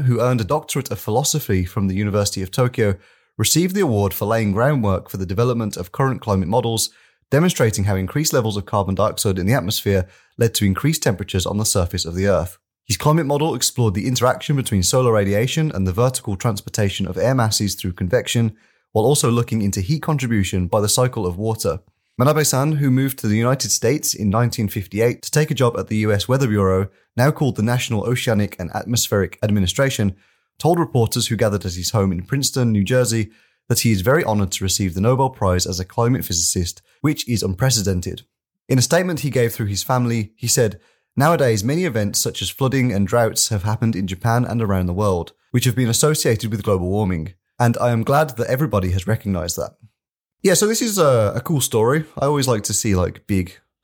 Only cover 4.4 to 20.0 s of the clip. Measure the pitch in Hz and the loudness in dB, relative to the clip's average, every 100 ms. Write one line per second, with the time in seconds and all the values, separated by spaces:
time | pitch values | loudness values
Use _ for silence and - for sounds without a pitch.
4.4 | 104 98 131 143 104 90 - 98 92 95 | 0 2 2 2 0 -2 -4 -8 -4 -2
5.4 | 120 117 107 85 87 - 135 110 - 95 | 0 0 -4 -6 -8 -2 -2 -2 0 0
6.4 | 87 120 117 113 - _ _ _ - 135 | 0 0 0 -2 -4 _ _ _ -2 2
7.4 | 180 - 117 - 101 95 92 147 160 139 | 2 2 0 2 0 0 -2 -2 0 0
8.4 | 110 101 - 107 98 95 104 - 107 92 | 0 -2 -2 -2 0 0 0 0 -2 0
9.4 | 92 139 87 - 101 98 90 - _ - | 2 0 0 -2 0 0 -2 -10 _ 0
10.4 | 117 - 101 92 143 160 - 92 98 98 | 0 2 0 2 0 0 -2 -2 -4 -4
11.4 | - 101 107 101 85 90 82 87 98 87 | -2 -2 0 0 0 -2 -4 -2 2 2
12.4 | 87 - _ _ - 98 147 160 139 143 | 0 -8 _ _ -6 -2 2 2 2 0
13.4 | 156 123 - - 113 95 135 123 123 - | -2 -2 -2 0 0 0 -2 0 2 0
14.4 | - 143 123 101 90 131 127 110 98 101 | -2 -2 0 0 2 2 4 2 2 2
15.4 | 123 160 156 - 92 90 120 - - 95 | 0 0 -2 0 -2 2 0 0 -6 -4
16.4 | 120 101 - - 101 - 90 87 110 131 | -2 -2 -6 -2 -2 -2 -4 -2 0 2
17.4 | 110 - 101 - 92 90 90 123 - 123 | 0 0 -2 -4 -6 -4 0 0 0 0
18.4 | 113 - _ _ _ - 113 147 123 117 | 0 -2 _ _ _ 2 2 2 2 0
19.4 | 117 113 101 98 90 156 | 0 -2 -2 -2 -2 -2